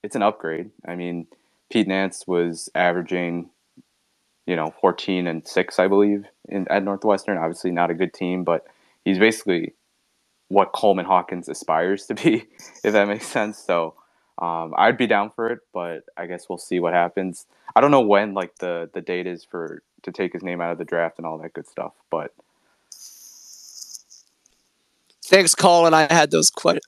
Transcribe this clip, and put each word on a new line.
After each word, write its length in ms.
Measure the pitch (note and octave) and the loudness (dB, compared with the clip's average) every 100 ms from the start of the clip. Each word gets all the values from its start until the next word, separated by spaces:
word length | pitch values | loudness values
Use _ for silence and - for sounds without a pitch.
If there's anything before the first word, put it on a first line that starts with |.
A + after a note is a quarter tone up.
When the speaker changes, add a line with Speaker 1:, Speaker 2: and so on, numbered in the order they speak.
Speaker 1:
it's 140 | G#2+ C3 | -10 -2
an 60 | |
upgrade. 480 | G#2 G#2 D#2+ D#2+ G2+ _ - | 0 0 -4 -8 -10 _ -12
I 100 | F2 | -10
mean, 300 | F2 F2 D#2+ _ _ _ - | -8 -8 -10 _ _ _ -6
Pete 180 | A2+ F#2+ | -4 -2
Nance 380 | F#2+ F#2+ - - | -2 -2 -6 -4
was 440 | F2+ F2 E2 - | 0 0 -4 -6
averaging, 760 | - F2 F2 E2 F2+ F2 F2 D#2+ _ _ _ _ _ _ _ _ _ - | 0 0 0 -2 -4 -4 -6 -10 _ _ _ _ _ _ _ _ _ -6
you 100 | F2 | -4
know, 160 | D#2 - | -4 0
fourteen 460 | F#2+ F2+ - F#2 F2+ | 2 2 -2 -2 -2
and 180 | D#2+ - | -6 -4
six, 300 | - F2+ - | -2 -2 2
I 100 | F#2+ | 4
believe, 380 | G2 G#2 G#2 G2+ _ - | 4 4 2 -4 _ -10
in, 180 | G2+ F#2 | -6 -2
at 140 | G2+ | -2
Northwestern. 540 | G2 G2 G#2+ G2 - F#2+ | -2 -2 0 0 0 -2
Obviously 320 | E2 E2+ F#2 | -4 -4 -4
not 180 | F2 E2+ | 0 0
a 40 | |
good 200 | E2+ F2+ | 0 -4
team, 300 | - F2+ F#2 | -4 -4 -4
but 220 | E2+ E2 - _ _ _ | -2 -2 -4 _ _ _
he's 140 | - F#2+ | -2 2
basically 560 | A2 G#3+ - F2 E2 - _ _ _ _ _ _ - | 2 2 0 -2 -2 -12 _ _ _ _ _ _ 0
what 240 | G2 F#3+ | 2 2
Coleman 340 | - G#2+ F#2+ F2+ | 2 0 2 2
Hawkins 420 | F#2 F2 F2+ E2 | 0 0 -8 -10
aspires 580 | - - D#2+ F2 G2 - | -8 -2 0 0 -2 -6
to 80 | |
be, 320 | A2+ C3+ A2+ - - | -2 0 0 -2 -20
<laughs> 200 | - - | -20 -6
if 80 | - | 0
that 160 | G#2 G2+ | 2 2
makes 180 | G#2 - | -2 -6
sense. 300 | - G#2+ G#2 | -4 -4 -6
So, 360 | - F2 E2 - _ _ _ - | -2 -2 -2 -8 _ _ _ -8
um, 340 | E2+ E2 E2 D#2 | -6 -6 -6 2
I'd 200 | G#2 B2 | 2 2
be 80 | A#2+ | 0
down 240 | G#2 G#2 | 0 -2
for 200 | - A2+ | -6 -6
it, 100 | A#2+ _ | -6 _
but 320 | F#2 F2 E2 - - | -10 -8 -10 -14 -14
I 100 | F2 | -12
guess 220 | F2+ - | -12 -10
we'll 100 | F2+ | -12
see 220 | - F2+ | -6 -2
what 140 | E2+ | 0
happens. 520 | F2 E2+ - F#2 F2 - _ - A2+ | 0 0 -2 -6 -8 -16 _ -2 2
I 40 | |
don't 100 | C#3 | 6
know 80 | C#3+ | 6
when, 320 | A2 G2+ G#2 | 6 4 2
like, 220 | G2 F2+ - | -4 -6 -6
the, 320 | F2+ E2+ E2+ | -6 -6 -8
the 60 | F#2 | -10
date 240 | E2+ F2+ F2+ | -6 -6 -6
is 180 | E2+ | -10
for, 380 | _ F2+ E2 D#2 _ _ | _ -10 -10 -12 _ _
to 100 | - | -12
take 200 | F2 F#2 | -6 -6
his 80 | F2 | -6
name 180 | F2+ F2 | -8 -6
out 120 | E2+ | -6
of 60 | E2+ | -6
the 60 | |
draft 340 | E2 E2+ E2 - | -4 -2 -2 -4
and 80 | E2+ | -10
all 120 | D#2+ | -10
that 160 | D#2+ | -12
good 140 | - - | -14 -14
stuff, 240 | - F2 - _ | -12 -12 -14 _
but 240 | E2 D2+ _ _ _ _ _ _ - - - - - - - - - - - _ - _ _ _ _ _ _ _ _ _ _ - | -6 -6 _ _ _ _ _ _ -20 -20 -20 -20 -20 -20 -20 -20 -20 -18 -18 _ -20 _ _ _ _ _ _ _ _ _ _ 4
Speaker 2:
Thanks, 280 | F#3+ F3 | 4 6
Colin. 400 | - F#3+ F3 E3 | 4 6 6 6
I 180 | D#3+ D3+ | 6 6
had 180 | E3 D3+ | 4 4
those 200 | D#3+ D3+ | 4 2
que-, 300 | - - - | 0 0 0